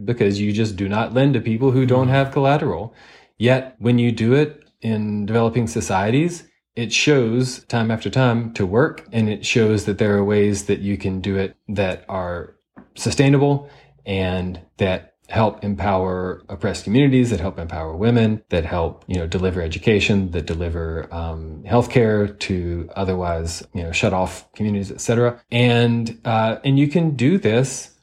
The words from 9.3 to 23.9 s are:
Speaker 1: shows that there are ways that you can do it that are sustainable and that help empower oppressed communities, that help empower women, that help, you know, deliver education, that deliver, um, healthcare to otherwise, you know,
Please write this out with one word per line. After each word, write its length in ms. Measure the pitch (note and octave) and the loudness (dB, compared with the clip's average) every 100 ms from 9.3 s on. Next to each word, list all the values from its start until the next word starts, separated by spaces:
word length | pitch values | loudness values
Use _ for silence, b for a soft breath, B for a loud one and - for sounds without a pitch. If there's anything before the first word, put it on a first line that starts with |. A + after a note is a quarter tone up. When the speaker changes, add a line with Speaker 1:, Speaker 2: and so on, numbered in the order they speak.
| G#2 | -2
Speaker 1:
shows 420 | - B2+ A2 G#2+ G2 | 0 2 2 2 0
that 120 | G2 | 0
there 180 | G#2+ G2+ | 2 2
are 80 | |
ways 420 | G2+ G#2 G#2 G2+ - | 2 2 2 0 -2
that 160 | G2+ | -2
you 160 | G2 G2+ | -2 -4
can 220 | G2 F#2+ | -4 -4
do 160 | F#2+ G2 | -2 -2
it 200 | G2 - - | -4 -8 -8
that 380 | G2+ F#2+ F2+ - | -2 -2 -4 -8
are 460 | F#2+ F2+ F2 - - _ - - | -8 -6 -8 -10 -18 _ -20 -20
sustainable 720 | - A#2 - C#3 C#3 C#3+ C#3+ B B B B - | -8 -4 2 4 6 4 2 B B B B -6
and 540 | G2 F#2 F#2 F2+ F2 - _ | -2 -2 -2 -6 -8 -16 _
that 360 | G2 F#2 - _ _ | -2 -2 -6 _ _
help 360 | A2 A2 - | 0 0 0
empower 800 | G2+ F#2+ G2+ F#2 F#2 F#2 E2+ E2 - | -6 -2 0 0 0 -2 -4 -8 -12
oppressed 340 | F#2+ G#2 F#2 | -6 -4 -4
communities, 480 | - A#2 C#3+ C3 A#2+ | 0 4 4 4 2
that 80 | G2+ | 0
help 180 | F#2 F2+ | -4 -6
empower 380 | E2 E2+ D#2+ E2 | -8 -8 -8 -2
women, 460 | A2 A#2+ A2+ G#2+ - | 2 4 2 0 -2
that 140 | F2+ | -2
help, 400 | E2 F2+ D#2+ - - | -2 -2 -4 -6 -6
you 80 | F2+ | -4
know, 100 | E2 | -2
deliver 340 | F2+ F#2 F2 | -2 -2 -2
education, 680 | E2 F2 - G#2 G2 G2+ F#2 | -6 -2 2 2 2 0 0
that 160 | E2+ D2+ | -4 -6
deliver, 640 | E2 F2 E2 E2 D#2+ D2+ | -6 -4 -4 -6 -8 -8
um, 520 | E2+ E2+ D#2+ D#2+ - - | -8 -8 -8 -10 -14 0
healthcare 680 | A#2+ A#2 B2+ A2 G#2+ G2+ - | 0 2 2 4 2 0 -4
to 500 | - F#2 F2 E2+ E2 - | -4 -4 -4 -6 -8 -6
otherwise, 680 | F#2+ F#2 F2 E2+ E2 - - | -4 -2 -2 -4 -6 -8 -10
you 80 | F2+ | -10
know, 100 | E2+ | -6